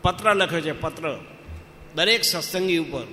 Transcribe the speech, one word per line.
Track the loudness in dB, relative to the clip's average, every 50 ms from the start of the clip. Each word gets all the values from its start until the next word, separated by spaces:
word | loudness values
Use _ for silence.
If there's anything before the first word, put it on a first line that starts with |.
પત્ર | 0 0 -2 2 2 4 4
લખ્યો | 4 2 2 0 -2
છે, | -2 -2
પત્ર | -4 -4 -6 -6 -6 -4 -6 -6 -6 -6 -12 -18 -20 -20 -16 -16 -16 -16 -16 -20 -20 -20 -20 -8 0
દરેક | 2 4 4 4 4 4
સત્સંગી | 0 0 -2 -4 -2 -2 0 2 2 2 2
ઉપર. | 0 -2 -4 -8 -8 -8